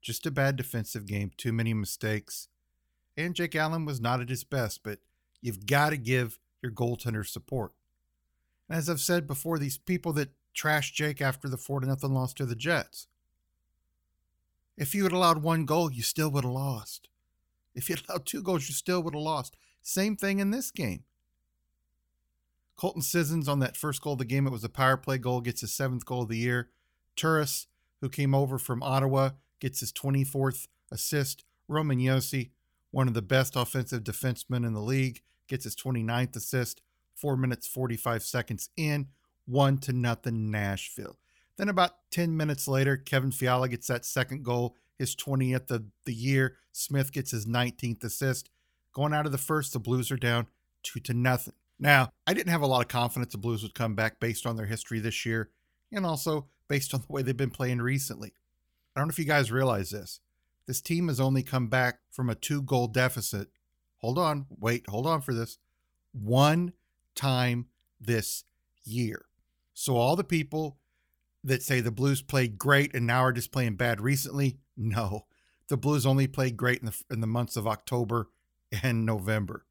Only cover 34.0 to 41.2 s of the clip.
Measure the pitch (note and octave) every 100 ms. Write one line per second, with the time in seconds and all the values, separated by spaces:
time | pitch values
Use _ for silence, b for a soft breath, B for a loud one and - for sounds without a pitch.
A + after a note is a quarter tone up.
34 | G#2+ A2 C3+ B2 - B2 A#2+ G#2+ G#2+ C3+
35 | C3 A#2+ _ _ _ C3 - - B2+ B2
36 | A2 A#2+ B2+ A#2+ - B2+ A#2+ - _ _
37 | _ - D3 C3 C3 A#2+ - - B2+ A#2
38 | - A#2 - B2 A#2+ G#2+ - - D#3 D3
39 | C#3 b b b - B2+ C#3 C#3 C3+ B2
40 | A#2+ A2+ - A2+ A2 G#2+ G2+ G2 - -
41 | - -